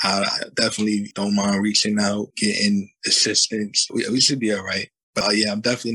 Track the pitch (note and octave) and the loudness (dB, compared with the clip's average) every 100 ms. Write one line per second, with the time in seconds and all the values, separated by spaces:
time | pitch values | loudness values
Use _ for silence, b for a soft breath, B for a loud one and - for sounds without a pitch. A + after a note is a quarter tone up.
0 | G2 G2 G2 - - - A2+ - G#2+ G#2 | -2 0 0 -4 -6 -2 -2 0 0 0
1 | G2+ - G2+ G2+ G2+ G2 G#2+ G#2 A2 G#2 | -4 -4 0 2 2 2 2 2 2 2
2 | G2+ G#2 G#2 - G#2 - G2+ G2+ - _ | 0 0 -4 -2 -2 2 2 0 -2 _
3 | - - A2 G#2 - A2 G#2 - - A2+ | 0 2 2 2 0 -2 -2 -2 -2 -2
4 | - B2+ B2+ C#3 A2 G2+ F#2+ F#2+ - _ | 0 2 2 2 0 -2 -2 -6 -8 _
5 | _ - G2+ G#2+ G#2+ G#2 A#2+ A#2+ A#2 | _ -2 0 2 0 0 -2 -2 -2